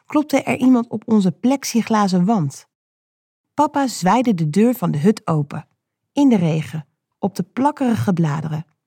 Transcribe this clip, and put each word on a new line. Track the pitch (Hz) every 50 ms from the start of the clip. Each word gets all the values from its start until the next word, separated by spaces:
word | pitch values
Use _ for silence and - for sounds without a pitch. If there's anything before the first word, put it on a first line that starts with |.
| _
klopte | - - 302 302 302 277 262
er | - - -
iemand | - 254 254 254 233 226 -
op | - 214 - -
onze | 220 214 185 180
plexiglazen | - _ - 247 277 269 - - - 226 208 - 220 190 202 190 185 180 175
wand. | 208 233 196 151 139 - - - _ _ _ _ _ _ _ _ _ _ _ _ _ _ _ _ _ -
Papa | - 294 302 - 285 277
zwaaide | 240 - - 170 185 214 254 240 247 196
de | 165 165 151
deur | 147 196 220 247 240
van | - 175 165
de | 151 147
hut | 143 208 214 - -
open. | - 160 151 143 - - 156 - _ _ _ _ _ _ _ _ _
In | - 277 285 269
de | 233
regen, | 190 170 156 160 156 147 - - 160 - _ _ _ _ _ _ -
op | - 190 -
de | -
plakkerige | 180 _ - - 269 294 294 - 277 240 220 - - 208
bladeren, | 180 165 170 151 143 156 151 156 151 151 - _ _ _ _